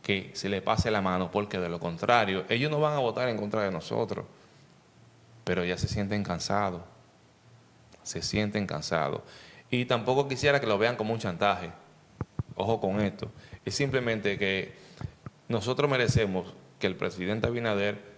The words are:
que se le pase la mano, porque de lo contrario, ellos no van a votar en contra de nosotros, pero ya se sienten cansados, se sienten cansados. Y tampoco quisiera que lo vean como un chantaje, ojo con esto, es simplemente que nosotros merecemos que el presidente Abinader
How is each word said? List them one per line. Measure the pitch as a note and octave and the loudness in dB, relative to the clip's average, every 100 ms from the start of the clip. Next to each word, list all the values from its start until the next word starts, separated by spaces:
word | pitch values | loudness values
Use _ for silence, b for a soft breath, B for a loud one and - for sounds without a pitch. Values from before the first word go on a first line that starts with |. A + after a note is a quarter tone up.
que | - G2 F#2 | 0 -2 -2
se | - F#2+ | -6 -2
le | G2 | -2
pase | F#2 A2 A#2+ | 0 0 2
la | G#2+ | 2
mano, | F#2+ F2+ F2+ | 2 2 2
porque | G#2+ G#2 G2 | 0 0 -2
de | F2+ | -2
lo | E2+ | -2
contrario, | F2 E2 - A#2+ G#2 F#2+ F2+ | -4 -2 4 4 4 0 0
ellos | A2+ D3 | 0 0
no | D3+ | 2
van | D3+ | 2
a | D3 | 2
votar | B2 G#2+ B2+ | 0 0 -2
en | A2 | -2
contra | G#2 A2 | -2 0
de | G2+ | 0
nosotros, | F2+ - A2+ A2+ F#2+ - B B B B - - - - - - - | -2 -4 -2 -2 -4 -8 B B B B -20 -20 -20 -20 -20 -20 -12
pero | - F2+ | -2 0
ya | F2 F2+ | 0 -2
se | - | -2
sienten | G#2+ G2+ G#2 | -2 -2 -2
cansados, | G2+ F2 - G2+ G2+ F2 E2+ - - - - _ - - - - - - | -2 -4 0 0 0 -4 -10 -20 -20 -20 -20 _ -20 -20 -20 -20 -20 -18
se | - - | -10 -6
sienten | E2+ G2+ G#2 G#2 F#2+ | -2 0 0 -2 -2
cansados. | D#2 - E2+ C#2 - - B B B - | -4 -2 0 0 -2 -8 B B B -4
Y | B2 | -2
tampoco | B2 B2 A2 B2+ C#3 | 2 0 4 2 2
quisiera | B2+ D3 C#3 | 2 4 4
que | A#2+ | 4
lo | G2+ | 2
vean | A2 | 2
como | A#2+ G#2+ | 2 -2
un | A2+ | -2
chantaje, | A2 E2+ G2+ F2+ F2 - - - - - - - - | -2 0 2 2 -4 -14 -20 -20 -20 -12 -12 -8 -10
ojo | - G2 A2+ | -4 0 0
con | G2 G2+ | 0 0
esto, | G2+ - A2 - B B | 0 -2 -12 -12 B B
es | - | -8
simplemente | - C#3 C3 A#2+ A2 G2+ G2 | -2 0 0 0 0 0 0
que | G2 F#2+ - - B B B B - - - | 0 0 -2 -10 B B B B -18 -18 -4
nosotros | A#2 G#2 B2+ C#3+ | -2 0 2 2
merecemos | C3 A#2+ C3 G2+ F#2 F2 - - - | 4 4 4 4 0 -4 -12 -20 -4
que | G2+ | -2
el | |
presidente | F#2 G2 F#2+ F2+ A2 A2+ | 0 -4 -2 -2 0 0
Abinader | A#2+ A#2 G#2 G2+ G2+ - | 0 0 2 0 -2 -10